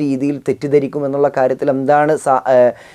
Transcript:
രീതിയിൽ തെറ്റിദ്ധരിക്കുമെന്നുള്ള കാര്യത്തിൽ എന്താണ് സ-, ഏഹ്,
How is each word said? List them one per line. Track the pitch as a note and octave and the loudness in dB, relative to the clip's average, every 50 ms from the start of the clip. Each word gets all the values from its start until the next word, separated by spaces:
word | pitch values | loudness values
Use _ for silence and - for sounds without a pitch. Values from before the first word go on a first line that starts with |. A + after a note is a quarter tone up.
| D3 | 2
രീതിയിൽ | C#3 C3+ B2+ C#3 C#3+ C#3+ C3+ - D3 | 0 -2 -2 -2 -4 -4 -4 -4 -6
തെറ്റിദ്ധരിക്കുമെന്നുള്ള | B2+ - D3 C#3 D3 D3 C#3 C3+ C#3 D3 C#3+ C3+ C#3 C#3+ C#3+ C#3 - C3+ | -6 -4 -2 0 0 0 0 0 -6 -6 -6 -4 -2 0 0 0 0 0
കാര്യത്തിൽ | B2+ C3 C3 - C#3+ C#3+ C3 | 0 0 0 -2 -2 -2 -2
എന്താണ് | C3+ C3 C3+ D3 D3 D3+ D#3 D#3 - - | -2 0 2 2 2 2 2 0 -2 0
സ-, | D3 C3 - - C3 C3 | 0 0 0 2 2 4
ഏഹ്, | B2 B2 A#2+ - - - - | 4 4 4 0 -4 -14 -20